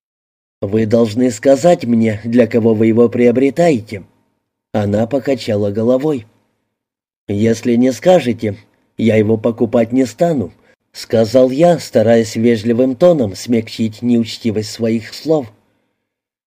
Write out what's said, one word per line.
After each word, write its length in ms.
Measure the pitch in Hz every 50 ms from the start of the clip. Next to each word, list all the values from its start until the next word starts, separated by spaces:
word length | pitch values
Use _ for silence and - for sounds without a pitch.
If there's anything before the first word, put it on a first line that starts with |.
| _ _ _ _ _ _ _ _ _ _ _ _
Вы 240 | 107 98 101 110 110
должны 460 | 104 120 117 117 110 104 120 123 127
сказать 540 | 113 - - 135 139 131 156 175 175 - -
мне, 360 | 117 117 113 113 110 104 104 -
для 220 | 117 117 123 117
кого 280 | 107 - 117 107 117 110
вы 140 | 107 113 113
его 200 | 110 113 120 113
приобретаете. 960 | - 120 120 120 113 127 120 139 - - 170 170 147 110 104 - 107 95 87 _ _ _ _ _ _ _ _ _ _ _ _ _
Она 340 | - 110 104 104 101 107 113
покачала 640 | 107 139 139 - 143 135 120 - - 107 104 104 104
головой. 560 | 101 110 110 120 127 131 139 156 151 123 107 _ _ _ _ _ _ _ _ _ _ _ _ _ _ _ _ _ _ _ _
«Если 500 | - 101 101 110 113 113 113 - 123 120
не 140 | 117 123 131
скажете, 640 | 123 - - 175 185 175 127 123 110 107 117 104 101 - _ _ _ _ _ _ _ -
я 180 | 113 113 107
его 220 | 110 107 104 113 107
покупать 540 | 113 123 113 - 123 107 131 120 117 107
не 120 | 123 131 131
стану», — 480 | 120 - - 170 170 160 131 95 80 - _ _ _ _ _ _ _
сказал 580 | _ - - - - 113 113 110 117 131 127 127
я, 280 | 131 139 165 175 170 127
стараясь 580 | - - - 117 107 113 117 117 113 110 -
вежливым 580 | 113 113 120 120 110 101 120 117 117 131 131 131
тоном 380 | - 175 180 170 147 117 98 90
смягчить 680 | - - 117 120 113 110 - - - 117 107 107 -
неучтивость 680 | 120 123 120 117 113 110 - - - 117 101 107 107 104
своих 440 | - - 117 113 113 113 104 - -
слов. 360 | - - 143 160 151 127 104 - _ _ _ _ _ _ _ _ _ _ _ _ _ _ _ _ _ _